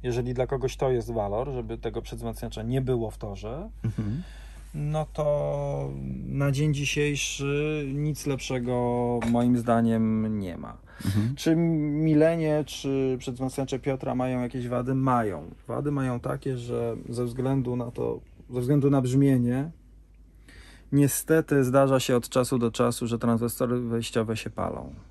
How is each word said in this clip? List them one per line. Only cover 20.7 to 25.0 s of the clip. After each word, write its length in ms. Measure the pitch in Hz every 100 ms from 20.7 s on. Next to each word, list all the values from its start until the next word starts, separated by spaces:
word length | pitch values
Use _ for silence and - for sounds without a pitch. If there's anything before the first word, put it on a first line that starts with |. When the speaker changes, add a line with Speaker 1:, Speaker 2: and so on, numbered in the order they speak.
| - -
Speaker 1:
niestety 720 | 139 143 - - 160 156 143
zdarza 360 | 127 135 135 135
się 160 | - 123
od 140 | 117
czasu 300 | 131 120 127
do 120 | 117
czasu, 360 | 110 120 117 117
że 120 | 117
tranzystory 600 | 117 117 117 - 123 123
wejściowe 580 | 120 117 113 120 110 110
się 120 | 104
palą. 440 | - 85 78 69 -